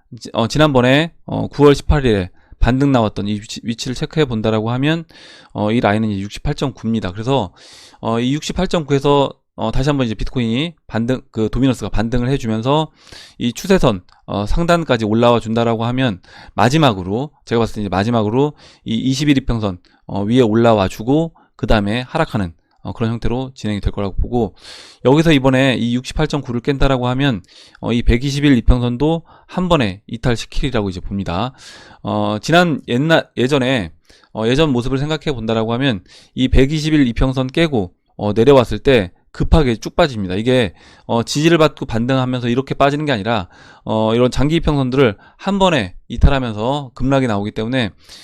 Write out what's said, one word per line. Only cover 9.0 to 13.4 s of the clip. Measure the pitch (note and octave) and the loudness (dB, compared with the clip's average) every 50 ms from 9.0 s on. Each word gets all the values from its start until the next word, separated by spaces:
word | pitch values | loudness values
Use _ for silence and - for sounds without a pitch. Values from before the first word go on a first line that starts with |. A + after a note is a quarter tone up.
| C#3 C#3+ C#3+ C#3+ C3+ - - _ _ _ _ | 2 2 2 2 2 0 -4 _ _ _ _
어, | - G#2 A2+ - | -6 -4 -2 0
다시 | - C3 D3+ | 0 0 2
한번 | D3 C#3 B2+ | 0 0 0
이제 | A2+ G#2+ | -2 -2
비트코인이 | - - - - C3 A#2+ A2+ A2+ B2+ D#3 E3+ D#3+ _ _ | -4 -6 -4 -2 -2 -2 0 0 -2 -2 -4 -8 _ _
반등, | - - A2 A#2 A#2+ B2+ A#2+ - _ - | -6 -4 -4 -2 -2 -2 -4 -6 _ -4
그 | A2+ A2 G#2+ | -4 -2 -2
도미노스가 | - B2 C3 C3+ A#2+ - G#2+ G2 | 0 2 2 2 0 0 -4 -2
반등을 | - - A2 A#2 A#2+ B2 A#2+ B2 | 0 0 0 0 0 0 0 0
해주면서 | C#3 B2+ A#2 A2 A2 A2 A2 C3 C#3+ D#3 D#3 D3+ _ _ _ - - - - - _ | -2 -2 -2 -2 -4 -2 0 0 0 0 0 -2 _ _ _ -20 -20 -20 -20 -20 _
이 | - | -4